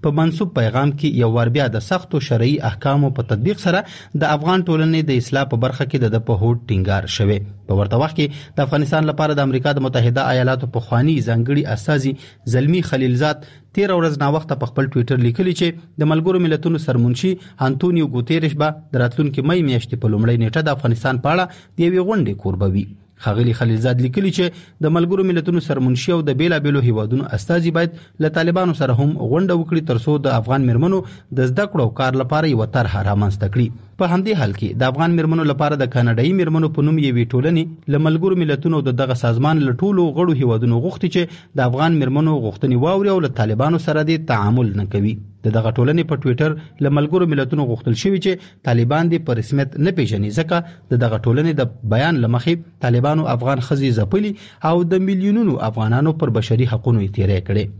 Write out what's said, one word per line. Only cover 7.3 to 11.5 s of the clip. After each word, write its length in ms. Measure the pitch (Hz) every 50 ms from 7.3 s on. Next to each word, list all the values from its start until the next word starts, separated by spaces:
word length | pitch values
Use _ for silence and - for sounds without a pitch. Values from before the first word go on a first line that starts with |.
| 104 101 101 - - - - -
په 100 | 101 98
ورته 180 | 104 101 104 120
وخت 140 | 143 156 156 160
کې 360 | 151 143 147 - - - - -
د 80 | 143 139
افغانستان 420 | 151 147 151 139 - 156 156 156
لپاره 260 | 147 151 156 151 151 143
د 80 | 139 135
امریکا 260 | 131 131 127 147 143 143
د 60 | 131
متحده 380 | 131 123 123 117 120 120 135 135 123 127
ایالاتو 340 | 127 123 127 131 131 131 117 -
پخوانی 400 | 117 113 - - 120 127 156 160 139
ځانګړي 440 | 107 113 117 117 117 123